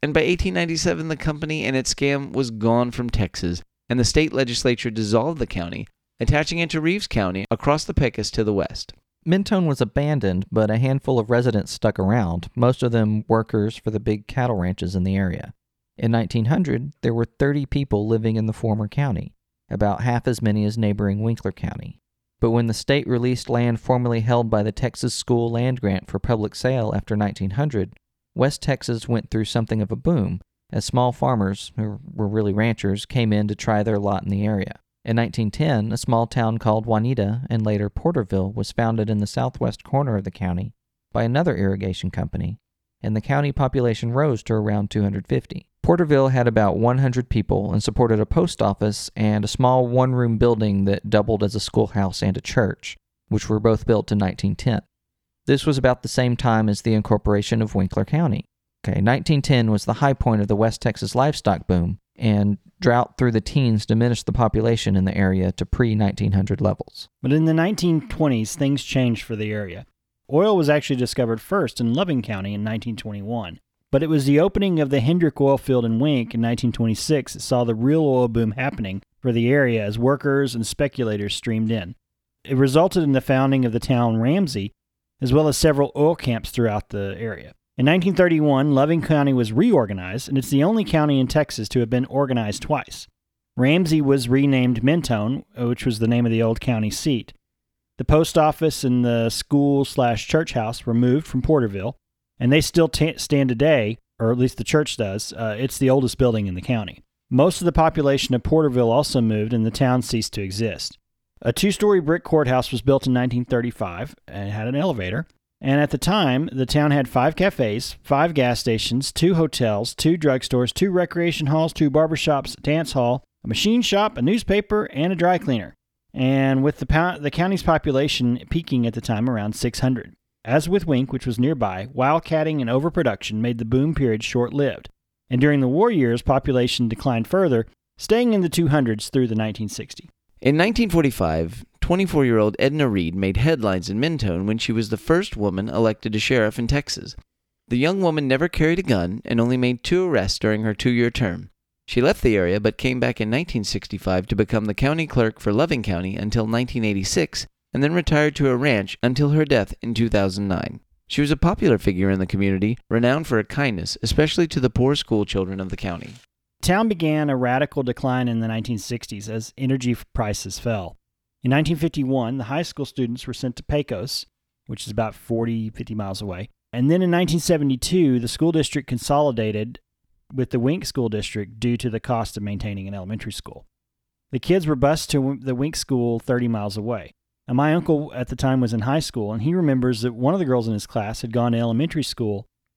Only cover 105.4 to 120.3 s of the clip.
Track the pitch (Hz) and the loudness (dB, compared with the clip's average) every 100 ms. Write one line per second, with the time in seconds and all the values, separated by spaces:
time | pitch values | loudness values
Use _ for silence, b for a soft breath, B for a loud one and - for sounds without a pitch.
105.4 | 110 107 131 - 131 135 127 - 127 110 | -6 -4 -4 2 4 4 2 2 2 2
106.4 | 98 90 110 117 92 - _ _ - 127 | -2 -4 -2 -2 -4 -12 _ _ 0 4
107.4 | 170 - 175 165 160 156 139 139 - 123 | 4 2 0 4 4 4 2 2 2 -2
108.4 | - 160 147 123 117 123 151 127 113 107 | 2 2 4 4 4 4 2 2 2 0
109.4 | 110 120 110 - 127 127 - 117 - 107 | 0 0 0 2 2 2 0 -4 -4 -6
110.4 | 98 98 113 - - - _ _ _ - | -6 -4 -4 -6 -12 -14 _ _ _ -6
111.4 | 120 - 202 - 208 190 151 170 - 156 | -2 0 0 2 4 4 4 0 2 2
112.4 | 127 127 - 120 123 135 131 123 123 120 | 4 2 0 -2 2 2 2 0 0 -2
113.4 | 123 123 120 - 98 87 131 - - 101 | -2 -2 -2 -4 -6 -6 -12 -14 -14 -10
114.4 | 101 107 113 139 170 120 92 120 - _ | -8 -6 -4 -2 -2 -2 -4 -4 -8 _
115.4 | _ - 135 143 147 135 170 208 143 131 | _ -8 0 2 2 0 0 2 2 0
116.4 | 160 131 127 151 147 143 127 127 143 156 | -2 -2 0 2 4 2 2 2 2 2
117.4 | 190 - 113 110 - - - 143 170 151 | 0 0 -2 -2 -6 -8 -2 2 2 2
118.4 | 123 117 123 110 - 120 135 - 170 165 | 2 2 0 -2 0 -2 -2 0 2 4
119.4 | 160 - 117 104 123 - 156 175 151 | 2 2 0 0 -4 -2 0 2 2